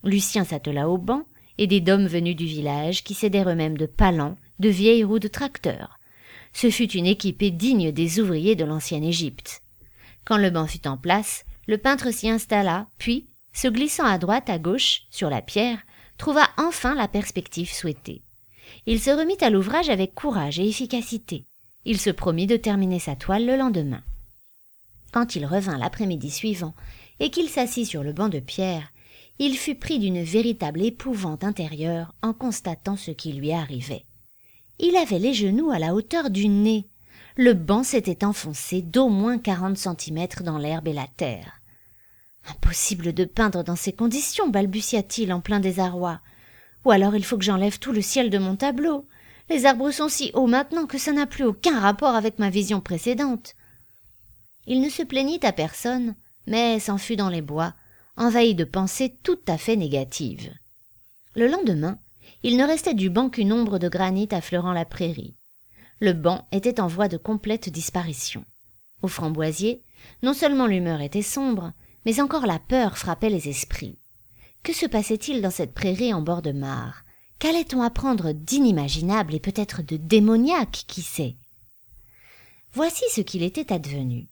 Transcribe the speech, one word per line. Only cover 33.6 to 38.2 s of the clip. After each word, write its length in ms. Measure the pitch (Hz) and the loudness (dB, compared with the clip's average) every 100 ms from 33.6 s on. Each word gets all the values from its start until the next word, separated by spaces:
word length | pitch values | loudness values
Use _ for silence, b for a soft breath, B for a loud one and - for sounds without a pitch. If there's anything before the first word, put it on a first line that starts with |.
| 147 131 127 139 _ _ _ b b b b _ | -4 -8 -8 -10 _ _ _ b b b b _
Il 160 | 339 359 | 2 4
avait 240 | 311 185 | 2 2
les 120 | 226 | 2
genoux 380 | 240 202 214 320 | 2 2 2 2
à 80 | 208 | 2
la 160 | 160 | 2
hauteur 340 | 190 214 339 277 | 0 0 -2 0
du 200 | 196 208 | 2 4
nez. 400 | 202 214 220 202 _ B B B - | 4 4 2 -2 _ B B B 6
Le 160 | 247 | 6
banc 320 | 196 160 208 | 6 4 2
s'était 400 | 262 240 196 170 | 2 0 0 0